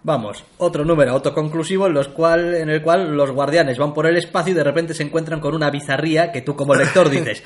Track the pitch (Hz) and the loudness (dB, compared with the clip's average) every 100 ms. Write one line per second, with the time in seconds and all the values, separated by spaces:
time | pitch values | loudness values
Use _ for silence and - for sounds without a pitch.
0 | 160 143 107 101 - - 175 151 156 160 | -4 -4 -4 -10 -14 -4 -2 0 0 2
1 | 127 131 143 147 151 165 160 190 196 147 | 2 2 -2 -2 -4 -4 -2 0 0 0
2 | 135 - 165 165 175 170 156 156 156 175 | -2 0 2 2 0 -2 -2 -2 2 2
3 | 175 147 139 131 139 165 143 120 147 151 | 2 0 0 0 2 2 2 0 -2 0
4 | 156 170 170 185 170 175 143 160 165 151 | 0 0 0 -2 0 0 0 0 -2 -4
5 | 147 165 156 160 143 156 147 143 - 135 | -4 -4 -4 -4 -4 -2 -2 -2 -4 -2
6 | 160 156 170 - - 143 139 135 139 185 | 0 2 0 -2 -6 -2 2 4 4 4
7 | 160 139 139 104 | 4 2 -2 -6